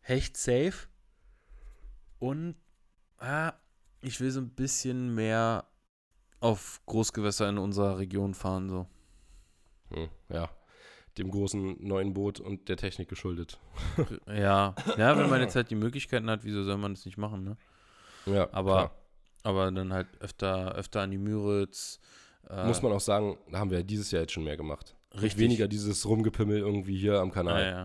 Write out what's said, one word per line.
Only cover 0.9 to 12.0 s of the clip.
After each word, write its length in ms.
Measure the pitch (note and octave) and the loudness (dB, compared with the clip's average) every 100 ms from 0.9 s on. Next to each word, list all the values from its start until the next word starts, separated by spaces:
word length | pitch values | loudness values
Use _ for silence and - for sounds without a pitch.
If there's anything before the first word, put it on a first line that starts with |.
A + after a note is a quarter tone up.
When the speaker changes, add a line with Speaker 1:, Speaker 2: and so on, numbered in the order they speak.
| - _ _ - - _ - - - - - - - | -20 _ _ -20 -20 _ -20 -20 -18 -18 -18 -20 -6
Speaker 1:
Und, 360 | B2+ C#3+ E3+ D#3+ _ _ _ _ _ _ | -4 -4 -6 -10 _ _ _ _ _ _
ah, 360 | B2 D3 D#3+ - _ _ _ _ | -4 -2 -2 -6 _ _ _ _
ich 180 | C3 B2 | -10 -2
will 100 | C3 | -2
so 80 | C3 | -2
ein 120 | B2 | -6
bisschen 640 | - C3+ - C3 B2+ B2 A2+ | -4 -2 -2 -2 -2 -2 0
mehr 500 | A2 A2+ A2+ A2 - _ _ _ _ _ _ _ | 2 2 2 0 -6 _ _ _ _ _ _ _
auf 420 | A#2 G#2+ - - - | 2 2 -4 -16 -2
Großgewässer 640 | A2 A2 A2+ G#2 - G#2 | 0 0 0 -2 2 0
in 80 | G2+ | 0
unserer 400 | G2 G2 G2+ F#2+ | -2 2 2 2
Region 360 | F#2+ G2 G2+ | -2 -2 -2
fahren, 360 | F#2+ F#2+ F#2+ F#2+ | -2 -2 -2 -2
so. 180 | F#2 F2+ - _ - - - _ _ _ _ - | -6 -8 -14 _ -20 -20 -20 _ _ _ _ -12
Speaker 2:
Hm, 200 | D#2+ D#2+ - _ | -8 -8 -12 _
ja. 200 | E2 E2 - _ - - - - - | -6 -6 -8 _ -20 -20 -20 -16 -8
Dem 140 | F#2+ | -4
großen 540 | G2+ G2 G#2 F#2+ F2+ G2 | -2 -2 -2 -4 -6 -2
neuen 280 | G2 | 0